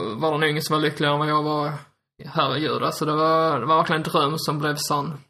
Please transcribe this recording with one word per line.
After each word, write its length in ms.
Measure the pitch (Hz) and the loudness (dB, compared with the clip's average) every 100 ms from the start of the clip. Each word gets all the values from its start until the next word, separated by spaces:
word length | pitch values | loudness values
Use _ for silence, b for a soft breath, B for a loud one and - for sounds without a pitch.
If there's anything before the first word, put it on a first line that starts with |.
| 92 110 | -2 -2
var 160 | 156 | 0
det 60 | 151 | 2
nog 120 | 156 | 0
ingen 120 | 147 | 0
som 120 | 151 | -2
var 80 | 156 | 0
lyckligare 320 | 151 151 151 | 0 0 0
än 60 | 147 | 2
vad 100 | 151 | 2
jag 140 | 151 | 2
var. 300 | 151 151 147 147 - _ _ _ - | 2 0 -2 -6 -12 _ _ _ -6
Herregud, 580 | 160 139 131 151 120 | 0 0 0 -2 0
alltså 220 | 135 147 151 | -2 -2 -2
det 100 | 151 | 2
var, 440 | 160 160 160 143 | 4 4 2 0
det 60 | 117 | 2
var 100 | 160 | 2
verkligen 260 | 170 160 | 2 0
en 100 | 175 | 0
dröm 260 | 170 143 156 | 0 0 0
som 220 | - 151 | -2 -2
blev 160 | 151 147 | -2 -2
sann. 380 | - 147 147 143 | -2 -2 -2 -8